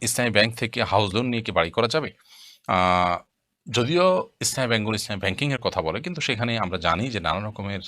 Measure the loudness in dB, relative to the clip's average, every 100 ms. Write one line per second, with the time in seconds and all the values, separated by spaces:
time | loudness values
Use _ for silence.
0 | -4 0 2 4 4 2 -4 -2 2 2
1 | 2 0 0 -2 -2 0 0 2 0 0
2 | -4 -10 _ -20 -20 -10 0 2 4 4
3 | 2 0 -6 _ _ _ -4 -2 2 4
4 | 4 2 -2 -6 -4 -2 0 0 0 -2
5 | -4 -4 -2 0 -2 -2 -2 -2 -2 -2
6 | -6 -4 -4 -2 -2 -2 -2 0 0 0
7 | 0 -2 -2 -2 -4 -8 -8 -8